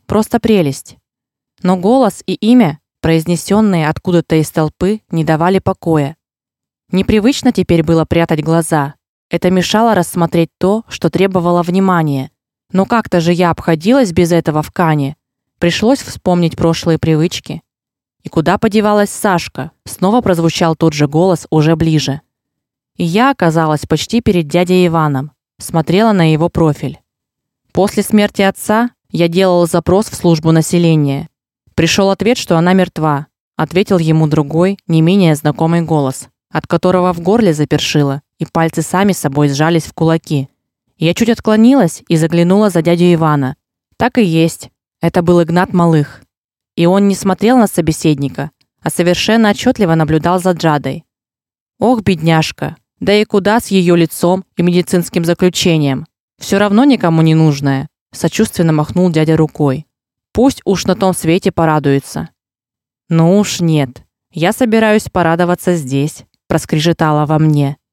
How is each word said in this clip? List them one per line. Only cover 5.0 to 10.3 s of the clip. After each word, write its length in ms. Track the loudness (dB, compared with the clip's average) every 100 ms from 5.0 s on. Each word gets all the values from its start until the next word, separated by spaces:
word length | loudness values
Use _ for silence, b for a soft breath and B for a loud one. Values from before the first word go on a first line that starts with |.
| -6
не 140 | -4 -2
давали 340 | 0 0 0
покоя. 560 | -2 -4 -2 -2 -2 -8 _ _ _ _ _ _ _
Непривычно 600 | -4 0 2 2 -2 -4
теперь 320 | -6 0 0
было 220 | 2 0 0
прятать 360 | -2 0 -2
глаза. 540 | 0 -2 0 -2 -4 -8 _ _ _
Это 220 | -4 0
мешало 440 | 0 0 0 2 0
рассмотреть 540 | -2 -2 -2